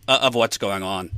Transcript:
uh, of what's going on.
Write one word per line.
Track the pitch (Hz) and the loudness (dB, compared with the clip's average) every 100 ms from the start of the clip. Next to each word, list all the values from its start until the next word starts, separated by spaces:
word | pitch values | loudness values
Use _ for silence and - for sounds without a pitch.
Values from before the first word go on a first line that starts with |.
| - | 0
uh, | 131 | 2
of | 131 | 2
what's | 120 113 - | 2 0 0
going | 101 98 | -2 -2
on. | 95 95 90 | -4 -4 -6